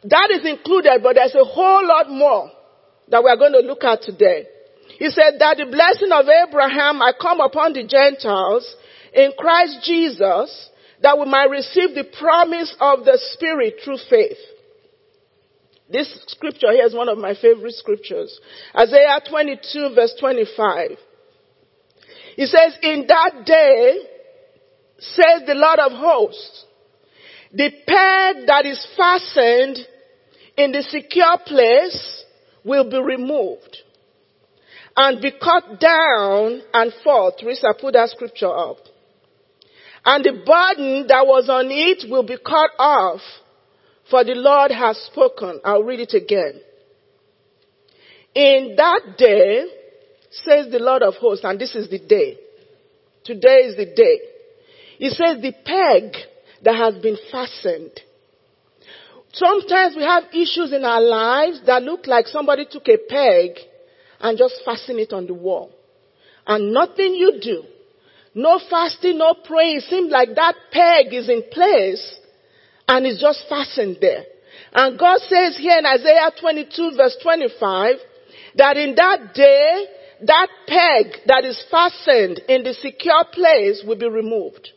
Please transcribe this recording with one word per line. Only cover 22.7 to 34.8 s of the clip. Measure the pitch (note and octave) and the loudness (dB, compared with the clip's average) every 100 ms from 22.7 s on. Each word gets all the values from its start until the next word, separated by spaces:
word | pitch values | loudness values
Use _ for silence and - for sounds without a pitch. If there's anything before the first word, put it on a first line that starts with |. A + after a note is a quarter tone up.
| - | 0
"In | D#4+ D4+ B3+ | -4 -4 0
that | F4+ F4+ C#4+ | 2 2 -2
day, | A3+ D#4+ D4 C4 B3 F4+ - - - _ _ _ _ _ _ _ | 2 4 6 4 4 0 -8 -20 -20 _ _ _ _ _ _ _
says | - - E4 E4 | -10 4 4 4
the | C4+ C#4 | 0 0
Lord | D#4 D#4+ | 2 2
of | C#4 | 0
hosts, | A#3+ D#4 C#4+ G#3+ - - - _ _ _ _ _ _ - - _ | -2 0 0 0 -6 -20 -20 _ _ _ _ _ _ -20 -20 _
the | G3 C#4+ | -4 -4
peg | C#4+ - F#4+ F#4+ F#4+ F#4 D4 B3 | -4 -2 2 2 2 0 -2 0
that | C#4+ | 2
is | C#4+ C4 - - | 0 -8 -14 0
fastened | F4 F4+ - - A#3 A#3+ C4+ B3+ B3 _ _ _ _ _ _ - | 0 0 -2 0 2 2 0 -4 -18 _ _ _ _ _ _ -2
in | C#4+ | -2
the | C#4 | -2
secure | - D4+ - F4 E4+ F4 | -8 -12 -6 0 0 0
place | F4 D4 A#3 B3 F4+ - - - - _ _ _ | -2 2 4 4 0 -10 -16 -20 -20 _ _ _
will | G3+ C#4 A#3+ | -4 -2 -2
be | C4 | -4
removed | B3+ B3+ B3+ D4 F#3+ A#2 _ - _ _ _ _ _ _ _ _ _ - | -6 -6 -6 -6 -6 -10 _ -20 _ _ _ _ _ _ _ _ _ -20